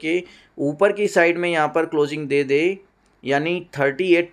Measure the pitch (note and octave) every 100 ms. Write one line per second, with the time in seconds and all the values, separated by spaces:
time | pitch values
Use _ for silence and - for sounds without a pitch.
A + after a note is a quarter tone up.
0 | D#3 F3 F3 - _ - C#3+ D3 G3+ G3+
1 | G3+ F#3 E3+ E3+ F3 E3 D3+ E3 D#3+ D#3
2 | D3 D#3 C#3+ C#3 C3+ C#3+ E3+ F#3+ - _
3 | _ _ B2+ C#3 D#3 F3 - C#3+ C#3 C3+
4 | F#3 E3+ E3+